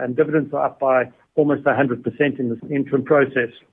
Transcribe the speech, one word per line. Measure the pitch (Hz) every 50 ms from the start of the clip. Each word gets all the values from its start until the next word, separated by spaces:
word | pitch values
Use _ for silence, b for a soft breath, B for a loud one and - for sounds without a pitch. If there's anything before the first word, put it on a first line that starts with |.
| 131
and | 123 123
dividends | 123 156 147 147 160 143 - 147
are | 143 143
up | 135 - -
by | 139 131 131 127 120 120 b b b b -
almost | - 151 147 143 - -
a | 147 127
hundred | 113 143 127 123 117 -
percent | 120 113 - 147 143 123 -
in | 131 120
this | 117 113 - -
interim | 151 139 135 139 - 135 127
process. | - 156 143 139 135 135 131 120 113 - - _ _